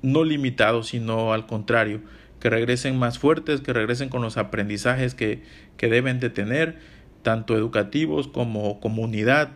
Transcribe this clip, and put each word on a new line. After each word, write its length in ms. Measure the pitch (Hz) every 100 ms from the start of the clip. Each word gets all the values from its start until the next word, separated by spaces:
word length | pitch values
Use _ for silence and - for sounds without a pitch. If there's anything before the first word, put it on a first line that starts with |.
no 220 | 131 147
limitados, 640 | 160 151 131 123 107 117 110
sino 440 | 123 113 113 113
al 140 | 110 110
contrario, 540 | 113 101 117 110 107 - - - -
que 100 | 113
regresen 480 | 113 120 123 135 131
más 220 | 120 120
fuertes, 400 | 143 160 160 143
que 120 | 135
regresen 360 | 117 107 123 135
con 140 | 127
los 140 | 113 113
aprendizajes 800 | 101 - 104 104 123 131 127
que, 300 | - 110 117 - - - -
que 120 | 117
deben 300 | 117 127 127
de 100 | 120
tener, 520 | - 101 139 165 165 - - - -
tanto 340 | - 113 110 113
educativos 680 | 113 110 98 147 156 151 139
como 540 | - 120 107 104 104
comunidad 680 | 110 110 113 107 110 143 147